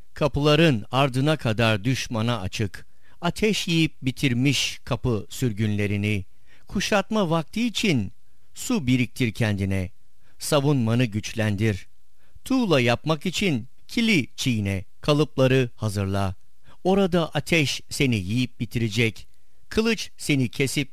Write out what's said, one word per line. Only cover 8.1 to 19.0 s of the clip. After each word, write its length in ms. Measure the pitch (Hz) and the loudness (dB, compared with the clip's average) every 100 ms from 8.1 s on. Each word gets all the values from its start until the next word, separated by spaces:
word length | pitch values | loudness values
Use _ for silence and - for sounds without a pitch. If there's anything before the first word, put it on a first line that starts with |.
| - - - - | -6 -12 -12 -12
su 320 | - - 240 123 | -10 -2 0 2
biriktir 460 | 127 123 - 120 | 2 2 0 -2
kendine. 580 | - 110 101 98 95 92 - - - - - | 0 0 0 0 -2 -4 -8 -14 -14 -14 -10
Savunmanı 680 | - 151 139 143 110 117 | 0 2 4 2 2 2
güçlendir. 800 | 127 107 - 113 107 98 110 101 - - - - - - | 2 0 -4 -2 0 2 0 0 -6 -12 -14 -14 -14 -10
Tuğla 360 | - 262 226 147 | -2 0 4 4
yapmak 460 | 120 120 147 156 190 | 4 2 0 -2 -2
için 420 | - 202 127 - - - | 0 0 0 -4 -12 -6
kili 400 | - 226 185 113 - | 0 4 4 2 -2
çiğne, 480 | 139 113 101 98 - - | 0 0 0 -2 -6 -6
kalıpları 720 | - 147 151 - 131 131 123 - | 2 2 2 4 4 4 2 -2
hazırla. 580 | 107 101 95 98 98 95 - - - - | -4 -2 0 0 0 -4 -10 -14 -14 -4
Orada 440 | 175 196 190 175 160 | 2 4 4 2 0
ateş 520 | 151 - 165 139 - - | -2 0 2 2 -2 -6
seni 260 | - 139 113 | 0 2 2
yiyip 440 | 90 120 127 - | 0 0 -2 -4
bitirecek. 680 | 117 123 113 104 | -4 -2 0 2